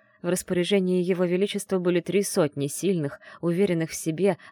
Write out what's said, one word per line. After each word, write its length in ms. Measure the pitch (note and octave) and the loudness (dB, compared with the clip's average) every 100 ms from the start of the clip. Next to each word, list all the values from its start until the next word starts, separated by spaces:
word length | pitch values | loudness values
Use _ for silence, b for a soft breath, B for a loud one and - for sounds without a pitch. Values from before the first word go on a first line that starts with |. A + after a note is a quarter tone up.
| b b | b b
в 80 | F3 | -2
распоряжении 720 | F3+ - F3 F3 G3+ F#3 F3+ | -2 0 -2 2 2 4 2
Его 220 | F3+ F3+ | 2 0
Величества 540 | F3+ F3+ G3+ G3+ - F#3+ | 0 0 0 -4 -2 -2
были 220 | F3 F3 | 2 0
три 220 | E3+ F#3 | 0 0
сотни 460 | G3 - D3+ - C#3 | 0 2 0 0 -4
сильных, 520 | - F3+ F3 C#3+ - B B | -2 0 0 -2 -8 B B
уверенных 500 | E3+ E3+ G3+ E3+ D#3+ | -2 2 2 0 -2
в 40 | |
себе, 440 | - E3 D#3 G3 E3+ B | -4 -4 0 0 0 B